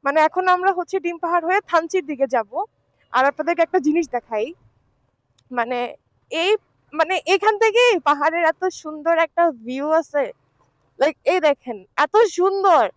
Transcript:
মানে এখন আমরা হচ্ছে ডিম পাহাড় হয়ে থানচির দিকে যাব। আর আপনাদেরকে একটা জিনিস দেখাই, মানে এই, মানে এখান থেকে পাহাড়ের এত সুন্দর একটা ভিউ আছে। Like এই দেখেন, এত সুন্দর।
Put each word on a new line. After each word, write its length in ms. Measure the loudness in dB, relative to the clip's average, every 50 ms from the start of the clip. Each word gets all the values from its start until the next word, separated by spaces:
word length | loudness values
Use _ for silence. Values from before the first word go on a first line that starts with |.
| _
মানে 180 | 0 2 2
এখন 260 | 2 2 0 0 0
আমরা 260 | 2 0 2 2 0 0
হচ্ছে 260 | -2 -6 _ -6 -4
ডিম 180 | -4 -4 -6
পাহাড় 280 | -6 -4 -2 -2 -2 0
হয়ে 160 | 0 0 0
থানচির 440 | -2 0 -2 -2 -2 0 -4 -4 -4
দিকে 220 | -4 -4 -4 -2
যাব। 380 | 0 0 -2 -4 _ -6 -8 -8 -8 _ _ _ _ _ _ _ _
আর 140 | -2 0 0
আপনাদেরকে 360 | 0 0 -2 -4 -4 0 0
একটা 180 | 0 0 0 0
জিনিস 300 | 0 2 0 0 -2 -2
দেখাই, 440 | -6 -8 _ _ -6 -6 -6 -6 -8 _ _ _ _ _ _ _ _ _ _ _ _ _ _ _ _ _ _ _
মানে 440 | -6 -6 -4 -4 -4 -6 -6 -8 -10 _ _ _ _ _ _ _
এই, 280 | -6 -4 0 0 0 -2 _ _ _ _ _ _ -4
মানে 280 | -4 -2 -2 -2 -4 0
এখান 340 | 0 -2 2 2 0 0 2
থেকে 400 | 0 2 4 4 4 4 2 2
পাহাড়ের 440 | 0 0 0 0 0 -2 0 0 0
এত 220 | 0 -2 _ -4
সুন্দর 520 | -6 -6 -6 -14 -14 -14 -6 -2 0 2
একটা 340 | 2 0 -2 _ 0 0 0
ভিউ 380 | 0 -4 -12 -10 -8 -6 -2 0
আছে। 420 | 0 0 0 _ -4 -4 -4 -4 -8 _ _ _ _ _ _ _ _ _ _ _ _ -2
Like 180 | -2 -2 -2 _ _
এই 140 | 0 0 2
দেখেন, 460 | 2 2 0 _ _ -12 -12 -12 -14 _ _
এত 200 | -2 -2 2 4
সুন্দর। 720 | 4 4 4 2 0 0 0 0 2 4 4 4 4 4 2 -2